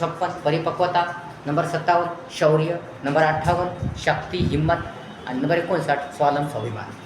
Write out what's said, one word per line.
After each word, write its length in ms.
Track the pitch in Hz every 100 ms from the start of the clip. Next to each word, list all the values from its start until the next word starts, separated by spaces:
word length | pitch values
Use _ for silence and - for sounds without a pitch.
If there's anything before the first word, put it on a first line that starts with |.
छप्पन्न, 320 | 165 - 175
परिपक्वता. 960 | 165 147 160 - - 180 175 170 - - - 139
नंबर 200 | 151 156
सत्तावन्न, 460 | 160 165 175 170 - -
शौर्य. 460 | - 156 156 160 170 - -
नंबर 200 | 135 147
अठ्ठावन्न, 640 | 156 156 160 175 180 - - -
शक्ती, 420 | - 151 - 180
हिंमत. 360 | 170 147 160 165 - - - - -
आणि 140 | 127
नंबर 180 | 147 170
एकोणसाठ, 540 | 170 175 147 143 -
स्वालंब, 360 | - 147 - 151
स्वाभिमान. 360 | 113 113 104 98 -